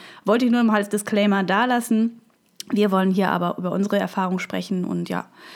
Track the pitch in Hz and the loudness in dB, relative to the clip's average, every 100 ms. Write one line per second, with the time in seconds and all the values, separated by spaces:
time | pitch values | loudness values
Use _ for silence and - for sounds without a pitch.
0 | - - - 240 247 240 233 214 208 208 | -14 -8 0 2 2 2 2 2 0 -4
1 | 208 208 208 196 180 196 247 247 233 220 | -2 0 2 2 2 2 2 0 0 0
2 | 233 - _ _ _ - - 202 202 190 | 0 -4 _ _ _ -20 -4 0 2 4
3 | 190 185 185 170 175 - 180 180 202 202 | 2 2 2 2 0 -4 -4 -2 0 0
4 | 185 - 185 185 - 190 180 185 180 175 | -2 -2 -2 -4 -4 -6 -4 -4 -4 -4
5 | 175 - - - - | -4 -6 -8 -14 -20